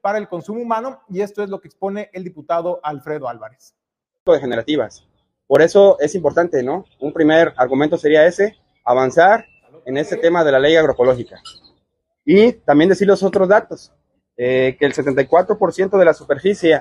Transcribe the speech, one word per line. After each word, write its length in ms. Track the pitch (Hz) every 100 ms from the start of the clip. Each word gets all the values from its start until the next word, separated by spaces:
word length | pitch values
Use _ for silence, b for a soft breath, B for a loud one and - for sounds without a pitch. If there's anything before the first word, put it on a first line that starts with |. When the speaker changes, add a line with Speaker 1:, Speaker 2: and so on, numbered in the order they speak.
Speaker 1:
para 160 | 196 214
el 120 | 202
consumo 340 | 175 196 226
humano, 400 | 233 226 262 254 _
y 100 | 185
esto 220 | 202 208
es 80 | 202
lo 100 | 190
que 80 | 160
expone 400 | _ 196 202 208
el 100 | 185
diputado 560 | 180 151 135 170 175 175
Alfredo 460 | 151 143 151 151 123
Álvarez. 460 | 117 110 _ _ _ _ _ _ _
Speaker 2:
Degenerativas. 840 | - 151 131 117 113 151 107 - _ _ _ _ -
Por 140 | 139
eso 380 | 165 202 196 185
es 140 | 147
importante, 480 | - 143 170 175 139
¿no? 240 | 123 175 - _
Un 140 | 147
primer 400 | 165 151 160 160 -
argumento 400 | 127 131 151 160
sería 280 | 147 156 170
ese, 300 | 180 208 - _ _ 120
avanzar 580 | 127 131 165 185 226 - _ _ -
en 140 | 127 139
este 180 | - 160
tema 260 | 165 175
de 100 | 156
la 60 | 131
ley 160 | 143
agroecológica. 640 | 160 151 123 123 123 117 - - - _ _ _ _ _ _
Y 280 | 143 190 233
también 360 | 240 - 147 180
decir 180 | 190 202
los 160 | 190
otros 240 | 190 196 185
datos, 460 | 214 - 160 - _ _ _ _ -
eh, 360 | 127 131 131 127
que 80 | 143
el 80 |
setenta 260 | 143 139 135
y 60 | 127
cuatro 320 | 165 185 208
por 160 | 175
ciento 240 | 180 190 196
de 80 | 170
la 80 |
superficie 600 | 151 - 139 190 202 165 143